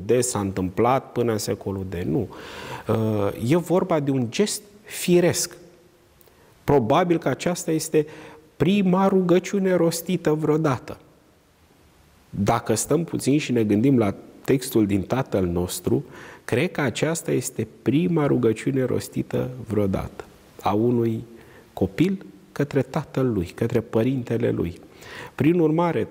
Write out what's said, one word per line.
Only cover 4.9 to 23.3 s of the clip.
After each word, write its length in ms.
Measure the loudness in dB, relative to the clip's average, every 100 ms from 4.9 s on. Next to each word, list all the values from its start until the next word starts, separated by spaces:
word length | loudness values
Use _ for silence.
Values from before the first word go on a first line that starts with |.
| -6 2 4 4 2 -4 -8 -20 -20 _ _ _ _ _ _ _ _
Probabil 540 | 2 2 4 2 4 2
că 120 | 0
aceasta 420 | -2 -2 -4 -2
este 340 | -2 0 0 0 -4 -20 -20 -12 -2
prima 500 | 2 2 4 4 4
rugăciune 680 | 4 4 2 2 -2 2
rostită 600 | 2 2 0 -2 -2 0
vreodată. 640 | 0 2 2 2 -2 -6 -16 -18 _ _ _ _ _ _ _ _ _ _ _ _
Dacă 440 | -4 0 0 0
stăm 300 | -2 0 -2
puțin 340 | -2 -4 0 0
și 140 | 2
ne 120 | 0
gândim 340 | 2 4 4 4
la 180 | 2 -2 -10 -8 0
textul 400 | 0 2 2 2
din 160 | 0
Tatăl 440 | -2 -4 -2 0 0
Nostru, 580 | 0 -2 -4 0 -2 -2 -14 -20 -16 -4
cred 260 | -2 -2
că 100 | -2
aceasta 500 | -2 0 -2 -2 -2
este 360 | -2 -2 -6 -8 -6
prima 440 | 0 2 2 2 2
rugăciune 580 | 2 2 0 -2 0
rostită 680 | 0 -2 -6 -8 -4 -4 -6 -8 -4
vreodată 560 | 0 0 0 -6 -12 -20 -20 -20 -8
a 120 | -2
unui 500 | 0 2 2 0 -2 -8 -18 -20 -20 -12 -4
copil 500 | -2 2 0 0 -8 -20 -12
către 300 | -6 -2 -2
tatăl 500 | -2 -4 -4 -2 0